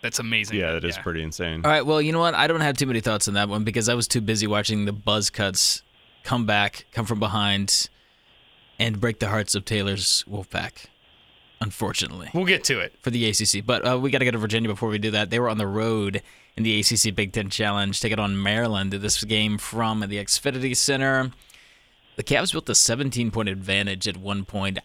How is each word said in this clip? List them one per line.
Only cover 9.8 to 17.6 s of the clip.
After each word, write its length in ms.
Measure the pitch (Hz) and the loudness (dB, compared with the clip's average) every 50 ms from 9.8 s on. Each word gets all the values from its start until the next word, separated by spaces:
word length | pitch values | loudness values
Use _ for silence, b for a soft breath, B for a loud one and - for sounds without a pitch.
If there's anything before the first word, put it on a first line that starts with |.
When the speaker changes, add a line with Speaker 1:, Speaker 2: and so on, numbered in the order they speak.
| 98 101 98 95 95 - - - - - | 0 0 -2 0 0 2 0 0 0 -4
Speaker 3:
Wolfpack, 580 | 101 104 95 - - 90 82 - - - - - _ _ _ _ _ _ _ _ _ - _ - - - 110 | -8 -10 -10 -6 -6 -6 -6 -6 -10 -14 -20 -20 _ _ _ _ _ _ _ _ _ -20 _ -20 -10 -8 -8
unfortunately. 680 | 104 - - 113 95 - - - - - 92 85 - - | -8 -6 -4 -4 -4 -2 -4 -4 -6 -6 -12 -16 -6 -4
Speaker 1:
We'll 100 | 165 190 | -2 2
get 200 | 180 190 156 - | 2 2 2 2
to 160 | - 139 110 | 0 0 0
it. 120 | 87 - _ _ | -2 -6 _ _
Speaker 3:
For 80 | - 131 | -6 -4
the 160 | 120 120 117 | -2 0 0
A 60 | 110 104 | 2 2
C 140 | - 107 | 2 2
C. 140 | 95 - 101 98 | 2 2 0 2
But, 260 | 110 123 117 - 120 | 0 0 2 2 2
uh, 100 | 127 127 | 0 2
we 120 | 127 139 | 2 2
gotta 160 | 123 135 131 | 2 2 2
go 40 | 123 117 | 2 0
to 40 | 117 | 0
Virginia 300 | 107 107 104 113 117 110 | -2 0 0 0 0 0
before 220 | 104 95 - 113 | -2 -2 -2 -2
we 80 | 107 104 | -2 0
do 120 | 104 110 107 | 0 0 0
that. 180 | 104 107 90 | 0 0 0
They 80 | 113 117 | 0 0
were 100 | 123 120 | 0 0
on 80 | 110 | 0
the 100 | 107 107 | 0 0
road 540 | 98 98 107 110 113 113 110 104 98 95 98 - B B B B B B | 0 0 0 0 0 0 0 0 0 -2 -4 -6 B B B B B B
in 60 | - 110 | -2 0
the 140 | 113 110 104 | 2 2 2
A 40 | 107 | 2
C 140 | - 120 | 2 2
C 140 | 107 - 110 | 2 2 2
Big 220 | 98 87 107 98 - | 2 0 -2 -2 0
Ten 160 | 117 104 98 | -4 -4 -2
Challenge, 480 | - - | -2 0